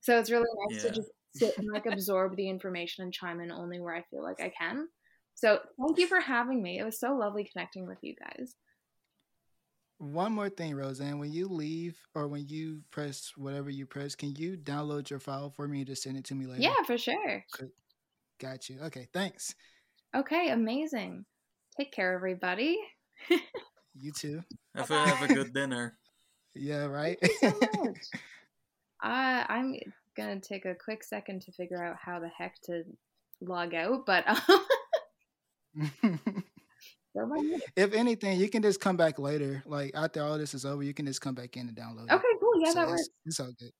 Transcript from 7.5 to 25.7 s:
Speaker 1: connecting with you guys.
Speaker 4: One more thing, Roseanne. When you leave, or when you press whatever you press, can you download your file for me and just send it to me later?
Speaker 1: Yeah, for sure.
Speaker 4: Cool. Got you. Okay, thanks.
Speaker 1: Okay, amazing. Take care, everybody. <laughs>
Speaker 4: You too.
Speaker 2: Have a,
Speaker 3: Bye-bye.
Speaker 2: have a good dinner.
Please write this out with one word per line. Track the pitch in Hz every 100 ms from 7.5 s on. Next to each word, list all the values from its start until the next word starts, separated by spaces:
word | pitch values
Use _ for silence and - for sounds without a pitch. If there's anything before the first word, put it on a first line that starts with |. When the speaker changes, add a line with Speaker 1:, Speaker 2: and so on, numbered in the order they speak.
Speaker 1:
connecting | 185 175 190 185
with | 185
you | -
guys. | - - - 254 - _ _ _ _ _ _ _ _ _ _ _ _ _ _
Speaker 4:
One | 147 151 202
more | 220 202
thing, | 196 165
Roseanne. | 143 135 131 143 147
When | 147
you | 156 190
leave, | 175 151 160 170 170 _
or | 156 147
when | 143 143
you | 156 160 156 151
press | - 147 139 - -
whatever | 139 139 143
you | 139 135
press, | - 143
can | - 147 139
you | 165 185
download | 143 143 151 147 139
your | 143
file | - 135 143
for | 139 147
me | 143
and | 135
just | 131
send | 135 135
it | 131
to |
me | 135 131
later? | 127
Speaker 1:
Yeah, | 277 523 349
for | 240
sure. | 240 294 415 196 - -
Speaker 4:
Cool. | 131 - _ _ _ _ _ _
Got | 131 131 -
you. | 135
Okay, | 156 131 123
thanks. | 180 190 - - - - _ _ _ _
Speaker 1:
Okay, | 254 277 311 349
amazing. | 240 220 254 311 269 185 180 202 _ _ _ _ -
Take | 285
care, | - 185
everybody. | 185 185 180 180 185 277 359 415 _ _ _ -
<laughs> | 330 - - - _ _ 135
Speaker 4:
You | 139
too. | 147 151 151 175 - _
Speaker 2:
Have | - 131
a, |
Speaker 3:
Bye-bye. | 156 147
Speaker 2:
have | - 143
a |
good | 185 127
dinner. | 127 139